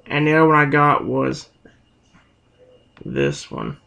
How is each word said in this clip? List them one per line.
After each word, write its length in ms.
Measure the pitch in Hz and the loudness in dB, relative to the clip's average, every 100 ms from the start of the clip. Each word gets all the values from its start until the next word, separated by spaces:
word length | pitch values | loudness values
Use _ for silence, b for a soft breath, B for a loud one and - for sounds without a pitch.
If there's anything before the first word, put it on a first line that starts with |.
and 220 | - 147 151 | -8 -2 2
the 80 | |
other 120 | 156 160 | 4 4
one 100 | 151 | 4
I 100 | 143 | 2
got 400 | 147 147 - - | 2 2 2 -2
was 420 | 131 135 147 - _ - _ _ _ _ _ _ _ _ _ - _ _ _ | -2 -2 -4 -12 _ -20 _ _ _ _ _ _ _ _ _ -20 _ _ _
this 480 | - 65 69 147 - | -10 -4 -2 -4 -10
one. 280 | 64 55 - | -10 -10 -12